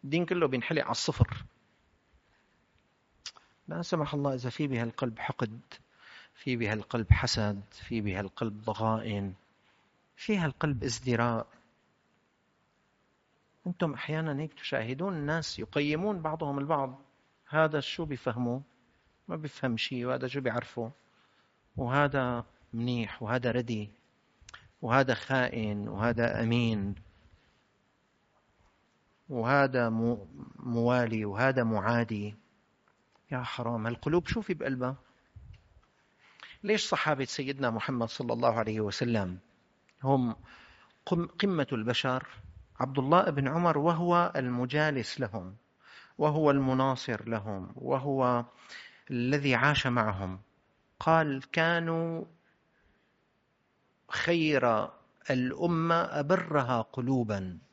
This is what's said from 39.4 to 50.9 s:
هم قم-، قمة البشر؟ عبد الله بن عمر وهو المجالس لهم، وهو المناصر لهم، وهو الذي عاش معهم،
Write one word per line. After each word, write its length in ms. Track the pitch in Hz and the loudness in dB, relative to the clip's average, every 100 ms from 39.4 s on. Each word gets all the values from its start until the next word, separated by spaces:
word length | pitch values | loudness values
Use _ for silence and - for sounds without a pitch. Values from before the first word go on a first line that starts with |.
| _ _ _ _ _ _ | _ _ _ _ _ _
هم 320 | 131 135 123 110 - - - - - _ - | 2 2 2 -4 -14 -20 -20 -20 -20 _ -2
قم-، 200 | 170 170 | -2 -2
قمة 400 | - 202 175 139 | 0 0 2 0
البشر؟ 540 | 120 110 120 135 127 - - - - - - | 0 0 0 0 -2 -4 -18 -20 -20 -20 -4
عبد 180 | 131 135 | -2 0
الله 320 | 131 170 190 | 4 6 6
بن 180 | 143 135 | 2 0
عمر 300 | 160 175 151 | 2 2 4
وهو 540 | 156 165 175 175 175 - | 2 2 4 4 4 0
المجالس 840 | 127 123 123 147 151 139 107 - | -2 -2 0 2 2 0 -4 -4
لهم، 360 | 120 101 90 104 _ _ - - - - | -6 -6 -10 -16 _ _ -20 -20 -20 0
وهو 320 | 151 151 151 | 2 4 6
المناصر 800 | 139 135 131 135 127 - 110 117 | 6 4 2 2 0 -4 -6 -2
لهم، 440 | 113 104 98 90 - | -4 -4 -8 -8 -10
وهو 680 | 127 135 139 135 127 120 120 - - - - - - | -2 -2 0 2 4 2 -2 -12 -20 -18 -18 -20 -6
الذي 440 | 123 120 143 139 | -2 0 0 4
عاش 320 | 120 139 143 131 | 6 6 4 2
معهم، 540 | 120 110 95 95 95 - _ _ _ _ | 2 2 0 -4 -6 -14 _ _ _ _